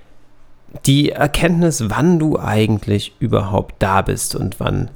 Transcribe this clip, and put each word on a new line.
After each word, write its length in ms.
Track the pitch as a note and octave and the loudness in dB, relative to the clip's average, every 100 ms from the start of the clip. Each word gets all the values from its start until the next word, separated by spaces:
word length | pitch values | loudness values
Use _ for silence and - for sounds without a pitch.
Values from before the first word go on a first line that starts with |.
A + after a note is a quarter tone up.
| - - - - - - - - - | -20 -20 -20 -20 -20 -20 -20 -4 2
die 260 | C#3 D3 | 2 2
Erkenntnis, 800 | - C#3+ - E3+ E3+ E3+ - A2 | 0 -2 2 0 2 2 0 -2
wann 300 | G#2+ E3 E3+ | 0 2 4
du 180 | D#3 - | 2 0
eigentlich 760 | - G#2+ A2 - - G#2 - - | 0 2 2 0 0 -2 -2 -6
überhaupt 560 | A2 G#2+ G2 G2+ G2 - | 0 0 0 -2 -2 -4
da 220 | G2 F#2+ | 0 0
bist 340 | F#2+ F#2+ - - | 0 -4 -6 -4
und 240 | - - | -6 -4
wann 320 | - G2 - | -4 -2 -4